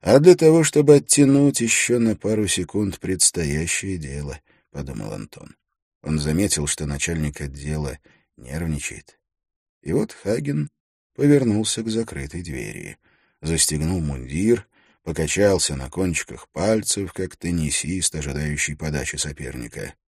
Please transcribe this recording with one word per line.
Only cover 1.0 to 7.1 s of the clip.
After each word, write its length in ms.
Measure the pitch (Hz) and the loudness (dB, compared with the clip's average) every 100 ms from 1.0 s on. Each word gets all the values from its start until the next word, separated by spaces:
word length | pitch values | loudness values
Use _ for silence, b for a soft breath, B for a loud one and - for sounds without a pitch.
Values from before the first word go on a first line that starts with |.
| - - 139 139 143 - | 6 4 6 6 4 2
еще 360 | 117 - - 120 | 0 0 0 2
на 200 | 113 98 | 2 0
пару 280 | 104 107 101 | 0 0 0
секунд 540 | - 87 101 101 - | -2 -2 -2 -2 -4
предстоящее 960 | 85 92 - - 76 76 82 - 98 90 | -6 0 0 2 -2 -2 -2 -4 -6 -8
дело, — 400 | 71 69 71 65 _ _ _ | -8 -10 -10 -12 _ _ _
подумал 420 | 71 69 58 52 | -12 -10 -10 -10
Антон. 420 | 50 52 - - _ _ _ _ _ | -12 -14 -18 -20 _ _ _ _ _
Он 180 | 73 78 | -4 -2
заметил, 480 | 73 80 101 - 73 | 0 0 0 0 -4
что 180 | - 73 | -4 -6
начальник 540 | 71 - | -4 -4